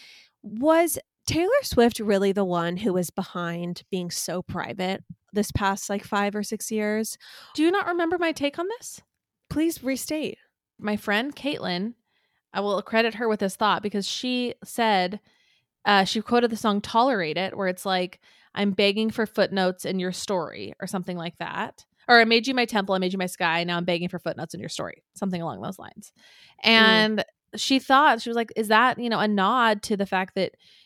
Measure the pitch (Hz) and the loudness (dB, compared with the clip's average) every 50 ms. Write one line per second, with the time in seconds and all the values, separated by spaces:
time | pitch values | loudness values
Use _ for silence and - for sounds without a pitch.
0 | - - - - _ _ _ _ - 208 214 220 269 311 320 330 349 311 - - | -18 -20 -20 -20 _ _ _ _ -16 -12 -6 0 2 4 6 6 4 2 0 -4
1 | - _ _ _ _ - - 311 349 392 523 571 523 - - 247 233 240 220 - | -10 _ _ _ _ -4 0 0 2 2 2 2 0 2 4 4 4 4 4 0
2 | 214 214 202 196 202 196 190 202 196 180 175 170 170 170 180 185 220 220 180 185 | 0 0 2 2 2 2 2 0 0 0 0 0 0 -2 -2 -2 -2 0 0 0
3 | 180 - - 196 180 - - 180 175 170 170 175 175 175 175 - - _ 196 180 | -2 -2 -4 -8 -8 -8 -8 -8 -6 -6 -6 -6 -6 -6 -8 -10 -10 _ -6 -6
4 | 175 175 - - - - 165 180 - - - 170 - 120 117 - 185 185 190 - | -6 -6 -6 -6 -6 -6 -6 -6 -6 -6 -8 -8 -8 -8 -6 -4 -4 -4 -4 -6
5 | - - - _ _ _ - 208 208 - - - 208 196 196 202 - - 202 208 | -8 -14 -20 _ _ _ -4 -2 -2 -2 -2 -2 0 -2 -2 -2 -4 -6 -6 -6
6 | - - 214 202 202 202 202 208 202 - 226 208 - - 220 214 214 208 214 220 | -6 -4 -2 -2 0 -2 -2 -4 -6 -6 -8 -8 -6 -4 -4 -2 -2 0 0 -2
7 | 220 - - - - - - - - - - 294 311 339 381 403 - 339 349 349 | -4 -4 -8 -14 -18 -20 -20 -20 -20 -8 -2 0 2 2 2 2 0 -2 -2 0
8 | 330 330 359 339 349 330 320 - 285 285 285 330 349 392 466 508 - - - - | 0 0 0 0 0 -2 -2 -2 -4 -4 -4 -4 -6 -6 -8 -10 -12 -16 -18 -18
9 | - _ _ _ _ _ _ _ _ - - 294 320 330 320 - - 262 269 240 | -20 _ _ _ _ _ _ _ _ -6 -2 0 0 0 -2 -4 -4 -4 -4 -4
10 | - - 302 311 277 - - - _ _ _ _ _ _ _ - - 208 208 208 | -4 -4 -4 -4 -4 -6 -8 -10 _ _ _ _ _ _ _ -8 -4 -4 -4 -4
11 | - 214 202 214 254 294 - - - 285 294 - - 185 175 175 202 233 240 _ | -2 -2 -2 0 -2 -4 -6 -6 -6 -6 -6 -4 -4 -4 -4 -4 -4 -6 -8 _
12 | _ _ _ _ _ _ _ _ _ _ - 190 202 202 196 190 - - 220 220 | _ _ _ _ _ _ _ _ _ _ -6 -4 -2 -2 -2 -2 -2 0 0 2
13 | 233 226 226 214 240 220 214 208 202 190 - - 220 208 180 170 214 208 202 202 | 2 0 0 -2 -2 -2 0 0 -2 -4 -2 0 0 2 2 0 -2 -4 -4 -4
14 | 196 - - - - 254 254 247 247 240 - - - - - - 226 220 208 185 | -4 -4 -6 -6 -4 -2 -2 -2 -2 -4 -6 -10 -14 -8 -4 0 2 2 2 2
15 | 180 185 202 208 _ _ _ _ _ _ _ _ _ _ _ _ - - 208 196 | 2 0 -4 -8 _ _ _ _ _ _ _ _ _ _ _ _ 2 4 4 6
16 | 190 - - 226 208 - 240 240 240 226 226 208 - 214 202 208 - - - 226 | 4 4 0 -4 0 2 2 4 4 2 0 0 0 0 0 0 -2 0 2 4
17 | 247 277 247 196 170 151 151 175 190 - - 202 196 185 185 - - 196 185 180 | 4 4 2 0 -2 -2 -2 -2 -4 -4 -4 -2 -2 -2 -2 -2 -2 0 0 0
18 | 180 180 - - _ _ _ _ _ _ - - 202 202 190 220 202 202 202 214 | 0 -2 -6 -12 _ _ _ _ _ _ -4 0 0 0 2 4 2 2 2 2
19 | 220 220 - - 214 - - 220 190 - 196 196 185 185 185 - - - 190 190 | 0 -2 -2 -2 -4 -2 0 0 0 0 2 0 0 0 -2 -4 -6 -6 -4 -4
20 | 180 185 180 - - - 202 180 151 - - - - - - - - 185 208 185 | -4 -4 -6 -6 -6 -4 -4 -4 -4 -6 -10 -12 -12 -14 -12 -12 -10 -8 -6 -6
21 | 180 196 180 175 165 175 - - 170 170 - - 214 - - - - _ _ _ | -6 -6 -8 -8 -8 -10 -10 -10 -10 -8 -8 -8 -8 -8 -10 -16 -20 _ _ _
22 | _ - 240 233 226 226 226 240 226 262 262 254 240 233 226 208 196 202 190 185 | _ 6 8 8 8 8 4 2 2 2 0 0 0 0 0 0 0 0 0 0
23 | 185 180 190 190 180 180 - - 180 165 165 170 175 175 175 170 175 180 175 170 | 0 0 -2 -2 -4 -4 -4 -2 -2 0 0 0 0 -2 -2 -2 -2 0 -2 -2
24 | 175 175 - 170 - 165 - - 165 - - 180 214 - - - - 87 - - | -2 -4 -6 -6 -6 -6 -6 -6 -8 -10 -10 -10 -10 -10 -8 -8 -8 -8 -10 -16
25 | _ _ - - 202 190 180 170 165 156 113 92 107 202 190 - - - - 214 | _ _ -10 -6 -4 -4 -4 -4 -4 -6 -6 -8 -8 -10 -10 -12 -16 -20 -20 -20
26 | - - _ _ _ - - - - - _ - - 226 226 226 220 220 220 220 | -20 -20 _ _ _ -20 -20 -20 -20 -20 _ -2 2 6 6 8 8 8 8 6
27 | 214 214 220 208 - - _ _ _ _ - - - - 269 262 - - 269 269 | 4 4 2 0 -4 -4 _ _ _ _ -10 -6 0 2 2 2 4 4 6 6
28 | 302 294 233 226 - 240 233 233 233 - - 220 226 202 220 214 247 254 - - | 6 6 4 2 0 -4 -2 -2 -2 -2 -2 -2 2 4 6 6 6 4 2 0
29 | 240 233 220 - 208 214 208 196 190 202 247 262 233 226 208 208 - - 214 190 | -2 -2 0 2 2 2 2 2 2 4 4 4 4 4 2 0 -2 -2 -2 -2
30 | 196 - 196 185 190 - - 196 185 - - _ _ _ _ _ _ | -2 -2 -2 -2 -2 -2 -2 -4 -4 -4 -4 _ _ _ _ _ _